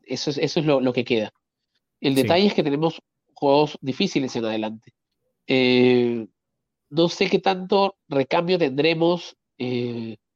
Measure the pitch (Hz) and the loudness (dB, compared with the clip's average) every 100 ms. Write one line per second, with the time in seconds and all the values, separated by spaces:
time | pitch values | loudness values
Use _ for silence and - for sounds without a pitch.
0 | - 127 - 139 143 - 156 139 127 127 | -10 -6 -6 -4 -2 -2 0 0 0 -2
1 | 120 117 104 _ _ _ _ _ _ _ | 0 -2 -2 _ _ _ _ _ _ _
2 | 151 135 123 170 202 - 151 143 160 - | -2 0 2 4 2 2 -2 0 -2 -4
3 | _ _ _ _ 143 139 151 - 135 127 | _ _ _ _ 2 2 2 -4 -8 -2
4 | 196 156 131 123 113 110 110 110 - _ | -2 -2 -4 -4 -4 -4 -4 -8 -18 _
5 | _ _ _ _ - 131 127 127 123 123 | _ _ _ _ -2 2 4 6 6 4
6 | 120 120 107 _ _ _ _ _ _ 147 | 2 -2 -8 _ _ _ _ _ _ 0
7 | 170 - 196 196 190 185 185 202 196 - | 0 0 0 0 0 -4 -2 0 0 -4
8 | _ 139 135 165 170 180 160 131 151 160 | _ -2 0 0 0 0 0 0 0 2
9 | 165 175 - - _ _ 123 123 120 120 | 0 0 -6 -20 _ _ -6 -4 -4 -8
10 | 113 113 _ | -10 -14 _